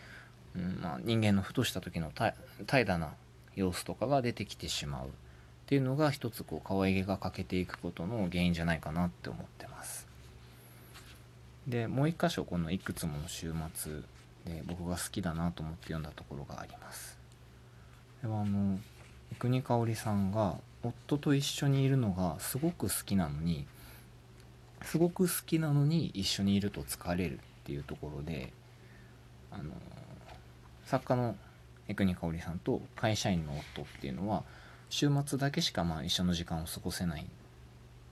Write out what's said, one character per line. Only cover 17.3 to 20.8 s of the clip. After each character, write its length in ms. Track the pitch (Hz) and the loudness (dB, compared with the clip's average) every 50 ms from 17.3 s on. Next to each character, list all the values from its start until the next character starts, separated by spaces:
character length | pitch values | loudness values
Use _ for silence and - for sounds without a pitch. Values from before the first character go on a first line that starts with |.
| - - - - - - - - - - - - - - - - - - | -20 -20 -20 -20 -20 -20 -20 -20 -20 -20 -20 -20 -20 -20 -20 -20 -12 -6
こ 40 | - | -4
れ 60 | 113 | -2
は、 80 | 107 107 | 0 0
あ 40 | 104 | 2
の、 360 | 101 101 101 101 98 95 95 - - - - - - - - - - | 2 2 2 2 2 2 0 -4 -8 -16 -20 -20 -20 -20 -20 -16 -12
江 60 | - | -6
国 260 | - - 120 127 127 | -2 2 2 2 2
香 140 | 131 - 123 | 4 4 4
織 180 | 117 117 113 113 | 4 4 2 0
さ 180 | 107 - 113 | 0 0 0
ん 200 | 104 101 98 95 | 2 2 2 2
が 240 | 101 110 107 92 71 - - - - - | 2 2 2 2 0 -2 -8 -14 -12 -8